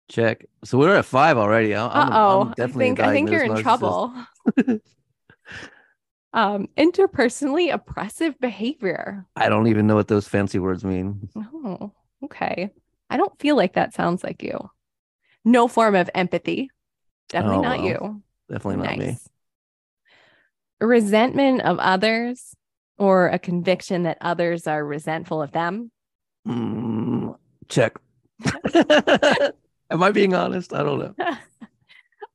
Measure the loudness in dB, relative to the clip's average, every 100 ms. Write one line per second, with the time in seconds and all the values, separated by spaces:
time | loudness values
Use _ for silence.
0 | -8 -2 0 -2 -10 _ -2 2 4 4
1 | 2 4 4 4 4 4 2 0 0 0
2 | 2 4 4 4 0 -4 -4 -2 -2 0
3 | 2 2 2 0 0 0 0 0 0 -2
4 | -4 -8 -18 _ 0 0 0 -2 -6 _
5 | _ _ _ _ -20 -18 -18 _ _ _
6 | _ _ _ 0 0 -2 -4 2 2 4
7 | 2 2 0 0 -2 0 0 -2 -6 -10
8 | -10 -4 -4 -2 -6 -4 -6 -4 -4 -4
9 | -8 -12 -16 -2 2 4 4 4 4 4
10 | 4 0 2 -2 0 -2 -2 -4 -4 -4
11 | -4 -8 -12 -14 -14 -12 -12 -10 -14 -18
12 | _ _ -18 -8 -6 -6 -8 -12 _ _
13 | _ -2 -2 -2 2 2 2 0 -2 -2
14 | -2 -2 -6 -10 -10 -10 -12 _ _ _
15 | _ _ _ _ 2 4 4 4 4 2
16 | 2 -2 -2 -2 -4 -4 -6 _ _ _
17 | _ _ -8 -2 0 0 0 -2 -2 -4
18 | -6 -12 -18 _ _ -8 -6 -4 -4 -4
19 | -6 -8 -12 _ _ _ _ _ _ _
20 | _ _ _ _ _ _ _ _ 2 4
21 | 4 2 2 2 2 2 0 0 0 2
22 | 0 0 -4 -8 -16 -20 _ _ _ 0
23 | 4 4 4 0 -2 -2 0 -2 -2 -2
24 | -2 -4 -4 -2 -2 -2 -4 -4 -4 -6
25 | -6 -6 -6 -6 -4 -4 -4 -6 -12 _
26 | _ _ _ _ -8 -4 -4 -4 -4 -4
27 | -4 -4 -6 -12 _ _ -4 0 0 -4
28 | -20 _ _ _ -6 -6 0 2 4 2
29 | 4 2 2 2 -2 -4 _ _ _ 0
30 | 2 4 2 2 0 -4 -6 -4 -2 -4
31 | -6 -6 -6 -6 -14 _ -20 _ _ -20
32 | _ _ -14